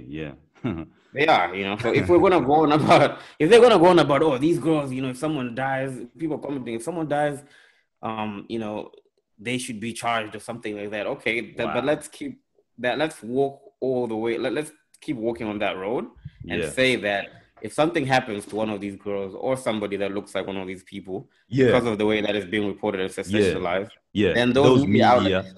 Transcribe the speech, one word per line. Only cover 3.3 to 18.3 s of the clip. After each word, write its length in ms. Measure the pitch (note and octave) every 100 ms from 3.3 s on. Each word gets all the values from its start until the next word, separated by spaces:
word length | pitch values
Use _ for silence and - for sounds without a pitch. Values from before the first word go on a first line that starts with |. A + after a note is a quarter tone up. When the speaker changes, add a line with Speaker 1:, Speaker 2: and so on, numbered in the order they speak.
| -
Speaker 2:
if 100 | D#3
they're 100 | A#3
gonna 200 | A#3+ G3+
go 80 | F3
on 120 | F3
about, 220 | C#3+ C#3
"Oh, 140 | D#3 B2+
these 220 | D3+ D#3+
girls, 340 | D3 D#3 C#3
you 80 | B2+
know, 80 | C3
if 80 | B2+
someone 360 | D#3 D3+ B2 A#2
dies," 500 | C3+ C3+ C3+ B2 A#2+ C3
people 200 | D#3+ C#3
commenting, 380 | - C#3+ A#2+ A2+
"If 80 |
someone 240 | C3+ E3+ D#3
dies, 340 | D3 D3 C3+ C#3 - _ _ _ _
um, 440 | A2+ A2 G#2+ G2+ -
you 120 | A2+
know, 320 | G#2+ G#2 - - _ _ _ _
they 200 | G#2+ B2+
should 220 | B2+ A2
be 100 | A#2
charged," 440 | A2 A#2+ A#2 G#2+ G#2
or 40 |
something 380 | - A2 A2 G#2
like 140 | G#2
that. 160 | G#2 G2+
Okay, 440 | C#3 A#2+ A2+ A2 -
that, 180 | A#2+
but 100 | A#2+
Speaker 1:
Wow. 60 | C3
Speaker 2:
let's 160 | D3+ -
keep 320 | - C#3+ - _ _ _ -
that. 200 | B2 A#2+
Let's 240 | D#3 -
walk 360 | G#2+ B2 C#3 C3+ - _
all 260 | B2+ B2+ A#2+
the 80 | A2
way. 220 | A#2 A2+
Let, 160 | B2
let's 180 | B2+ D3+ - _ _
keep 160 | - C3
walking 300 | A#2 A#2 A2
on 100 | G#2
that 180 | G2+ F#2
road 280 | F#2+ C3+ A3+ - - - F2
and 140 | F2+
Speaker 1:
Yeah. 80 | D#2+
Speaker 2:
say 260 | C3 C3 A#2+
that 300 | G2+ G2+ - - _ _
if 120 | G#2+
something 320 | - D#3 E3+ C3+
happens 400 | C3 B2+